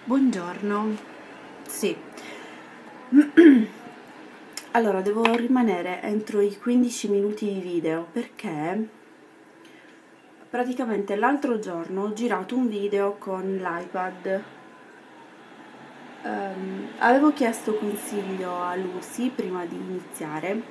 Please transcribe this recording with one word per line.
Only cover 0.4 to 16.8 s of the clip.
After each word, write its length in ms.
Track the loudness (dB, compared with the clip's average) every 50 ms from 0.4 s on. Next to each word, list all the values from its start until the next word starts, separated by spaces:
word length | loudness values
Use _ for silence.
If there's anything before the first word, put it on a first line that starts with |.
| -4 -6 -8 -4 -2 -2 0 0 0 -2 -4 -6 -8 -16 -18 -18 -18 -18 -18 -18 -18 -18 -18 -18 -12 -10
Sì. 280 | -8 -2 -2 -2 -2 -4 -10 -16 -16 -16 -16 -14 -14 -16 -16 -16 -18 -18 -20 -20 -20 -20 -20 -20 -20 -18 -6 6
<clears throat> 600 | 8 8 8 8 10 12 12 12 12 10 8 2 -2 -14 -18 -18 -18 -18 -20 -20 -20 -20 -20 -20 -20 -20 -20 -16 -14 -14 -14 0
Allora, 300 | 2 2 4 4 2 2
devo 340 | 0 0 0 2 4 4 4
rimanere 680 | 2 2 2 2 4 4 2 2 0 -2 -4 -6 -6
entro 400 | -4 -2 -2 -2 -4 -2 0 2
i 160 | 2 2 0 -2
quindici 500 | -2 2 4 4 4 2 0 -4 -2 0
minuti 380 | 0 2 2 0 -2 -2 -4
di 140 | -4 -4 -4
video 480 | -6 -2 -4 -2 0 0 -2 -2 -4 -6
perché 760 | -6 -6 -6 -6 -12 -12 -10 -8 -6 -4 -4 -2 -2 -2 -4 -6 -8 -20 -20 -20 -20 -20 -20 -20 -20 -20 -20 -20 -20 -20 -20 -20 -20 -20 -20 -20 -20 -20 -20 -20 -20 -20 -20 -20 -20 -20 -18 -8
praticamente 680 | -4 -2 -2 -2 -2 -4 -2 -2 -2 -2 -2 -2 -2
l'altro 440 | 0 2 2 2 2 0 0 -2 -2
giorno 440 | -2 -6 -6 -8 -8 -6 -4 -4 -4
ho 100 | -4 -4
girato 420 | -2 -2 0 0 -2 -2 -2 -2
un 120 | 0 0 0
video 500 | 0 -2 -2 0 0 2 2 0 -2 -4
con 380 | -6 -6 -6 -4 -4 -4 -4 -4
l'iPad. 840 | -4 -4 -6 -6 -8 -6 -4 -4 -4 -4 -6 -6 -4 -2 -2 -2 -4 -8 -18 -20 -20 -20 -20 -20 -20 -20 -20 -20 -20 -20 -20 -20 -20 -20 -20 -20 -20 -20 -20 -20 -20 -20 -20 -20 -20 -20 -20 -20 -20 -20 -20 -12 -8
Ehm, 640 | -6 -6 -4 -4 -6 -6 -8 -8 -8 -8 -8